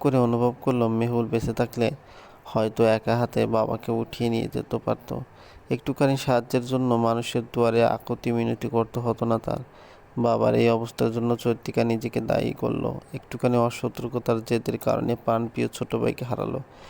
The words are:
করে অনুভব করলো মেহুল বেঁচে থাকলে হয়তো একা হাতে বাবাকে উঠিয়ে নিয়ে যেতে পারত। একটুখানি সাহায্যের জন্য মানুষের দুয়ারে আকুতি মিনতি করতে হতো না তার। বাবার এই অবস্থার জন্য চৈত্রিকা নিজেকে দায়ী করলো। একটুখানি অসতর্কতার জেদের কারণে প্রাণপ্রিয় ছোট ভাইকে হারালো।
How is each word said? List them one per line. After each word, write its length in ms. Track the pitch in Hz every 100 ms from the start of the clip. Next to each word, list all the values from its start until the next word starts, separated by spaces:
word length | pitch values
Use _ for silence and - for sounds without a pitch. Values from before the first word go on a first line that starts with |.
করে 180 | 143 131
অনুভব 360 | 120 117 120 123
করলো 260 | - 123 113
মেহুল 380 | 113 117 120 113
বেঁচে 260 | 117 117
থাকলে 380 | 113 120 - 117 143 - - - -
হয়তো 400 | - 117 110 110
একা 320 | 113 110 - 117
হাতে 300 | 120 113 110
বাবাকে 460 | 113 113 117 -
উঠিয়ে 380 | 113 117 - 120
নিয়ে 180 | 113 113
যেতে 260 | - - 117
পারত। 400 | - 117 - - 131 - - - -
একটুখানি 460 | 131 - 131 139 135
সাহায্যের 500 | - 123 120 127 120
জন্য 280 | 131 127
মানুষের 480 | 117 117 117 117 123 117
দুয়ারে 320 | 120 117 113
আকুতি 480 | 117 113 - 120 123
মিনতি 360 | 117 117 117 117
করতে 320 | 117 113 123
হতো 260 | 120 110 117
না 120 | 113
তার। 200 | - - 127 - - - - -
বাবার 360 | 117 113 113
এই 160 | 117 117
অবস্থার 420 | 113 117 - 120
জন্য 240 | 113 117 120
চৈত্রিকা 480 | 120 117 - -
নিজেকে 360 | 117 113 117 117
দায়ী 320 | 113 - 117
করলো। 480 | - 117 - 117 131 -
একটুখানি 420 | 139 - 123 127 123
অসতর্কতার 880 | 117 - 117 - 120 120 117 113
জেদের 340 | 113 117 123 117
কারণে 360 | - 117 -
প্রাণপ্রিয় 540 | 120 - 113 117 - 117
ছোট 240 | - 123 113
ভাইকে 280 | 120 -
হারালো। 360 | 123 123 104 127 - - -